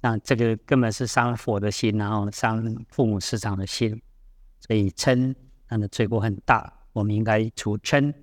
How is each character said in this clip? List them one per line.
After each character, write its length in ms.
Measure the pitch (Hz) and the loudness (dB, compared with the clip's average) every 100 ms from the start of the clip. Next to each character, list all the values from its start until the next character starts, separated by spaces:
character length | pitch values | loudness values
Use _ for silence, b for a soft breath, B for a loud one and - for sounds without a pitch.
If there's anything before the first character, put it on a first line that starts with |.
那 140 | 123 113 | 0 -2
这 160 | - | 0
个 220 | 120 117 110 | 2 2 0
根 240 | - 135 | 0 2
本 100 | 117 | 2
是 160 | 107 123 | 0 -2
伤 300 | - 120 117 | 0 0 -2
佛 240 | - 104 | -2 -2
的 100 | 104 | -2
心， 260 | 101 113 107 | 0 0 0
然 140 | 104 | 0
后 180 | 107 101 | -2 -2
伤 520 | 101 117 110 113 110 113 | -2 -2 -2 -4 -6 -10
父 180 | - 120 | 0 0
母 140 | 101 | 2
师 180 | - 113 | -2 -4
长 180 | 107 98 | -4 -4
的 80 | |
心， 380 | 95 - 113 107 - - - - - _ | -6 -2 -2 -4 -14 -20 -20 -20 -20 _
所 160 | - | -2
以 160 | 110 98 | 0 0
嗔， 420 | - - 127 131 131 - - - | 0 2 2 2 -4 -12 -20 -6
它 100 | 113 | -4
的 80 | 104 | -4
罪 220 | - 110 | -2 0
过 100 | 110 | 0
很 160 | 107 98 | 0 -4
大， 400 | - 113 - - - | 2 2 2 -18 -8
我 120 | - | -2
们 100 | 104 | 0
应 80 | 107 | 0
该 260 | 110 110 110 | 2 2 0
除 280 | - - 104 | -4 -4 -4
嗔 340 | - 143 143 143 | 0 2 2 -4